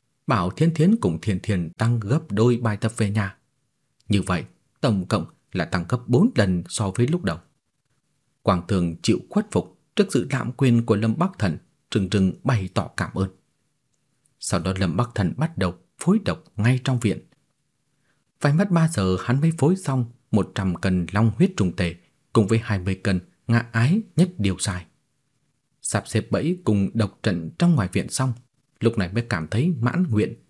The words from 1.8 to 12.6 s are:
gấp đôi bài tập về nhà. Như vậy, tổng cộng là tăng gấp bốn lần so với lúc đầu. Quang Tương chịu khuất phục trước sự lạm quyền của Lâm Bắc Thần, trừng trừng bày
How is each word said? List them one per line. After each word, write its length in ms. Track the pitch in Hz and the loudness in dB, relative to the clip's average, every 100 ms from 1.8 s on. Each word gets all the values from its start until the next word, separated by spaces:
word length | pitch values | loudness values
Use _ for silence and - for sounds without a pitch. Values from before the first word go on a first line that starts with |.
| 113 120 | 0 0
gấp 200 | 101 156 - | 0 -2 -2
đôi 260 | 101 120 117 | 2 2 2
bài 200 | 113 104 | 0 -2
tập 160 | 110 - | -4 -2
về 140 | 101 | -2
nhà. 260 | 107 95 - _ _ _ _ _ _ - | 0 -4 -6 _ _ _ _ _ _ -2
Như 140 | 101 | -2
vậy, 220 | 87 90 - _ _ - | 0 -4 -4 _ _ -4
tổng 260 | 135 98 90 | 0 0 0
cộng 180 | 101 82 _ _ | -2 -4 _ _
là 120 | 92 | -6
tăng 200 | 82 90 85 | -4 -4 -2
gấp 100 | 120 - | -4 2
bốn 240 | 123 240 | 4 4
lần 280 | - 98 87 - | 4 2 2 -2
so 220 | - 101 | -4 -2
với 160 | 104 120 | 0 0
lúc 180 | 175 | 0
đầu. 140 | 95 80 _ _ _ _ _ _ _ _ _ _ | -4 -6 _ _ _ _ _ _ _ _ _ _
Quang 200 | - 90 - | 0 0 2
Tương 280 | 95 87 82 | 0 0 -2
chịu 160 | - - - | 0 0 0
khuất 160 | 208 208 | -4 -2
phục 280 | - - _ _ - | -2 -4 _ _ -4
trước 100 | 196 | 0
sự 160 | 123 - | 0 -2
lạm 220 | 127 117 | -4 -4
quyền 340 | - 135 117 117 | 0 2 4 2
của 100 | 104 | 0
Lâm 220 | 113 131 | 0 0
Bắc 120 | 190 - | -2 -2
Thần, 200 | 98 76 _ _ - | -4 -4 _ _ -4
trừng 200 | 107 92 | -2 0
trừng 220 | 101 92 - | 2 2 0
bày 240 | - 113 | -2 -2